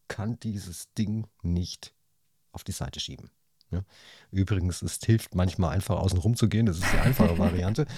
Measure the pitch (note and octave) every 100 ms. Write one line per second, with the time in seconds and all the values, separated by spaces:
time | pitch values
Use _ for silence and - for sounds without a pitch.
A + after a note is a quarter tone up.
0 | _ - G#2 A2 A#2 G2+ F2+ E2+ - -
1 | G#2 A2 A2 _ F2 F2 F2+ - - _
2 | _ _ _ _ _ - - G3+ C3 -
3 | - - - _ _ _ _ F2 G2 -
4 | - - - F#2+ F#2+ G2 F2+ E2+ E2+ -
5 | - A2 - F2+ F2+ - E2+ G2 - F2+
6 | F#2+ F2+ G#2 B2 A2 G#2 A2+ E2 G2 F#2+
7 | B2 C3 E2+ E2+ F#2 F#2 F2+ A2 D3